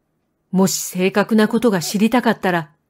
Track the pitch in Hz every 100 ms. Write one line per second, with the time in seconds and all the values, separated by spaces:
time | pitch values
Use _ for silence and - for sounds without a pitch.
0 | _ _ _ _ _ 185 190 - - 180
1 | 185 202 190 220 214 226 240 190 - 190
2 | 220 247 226 196 190 175 156 _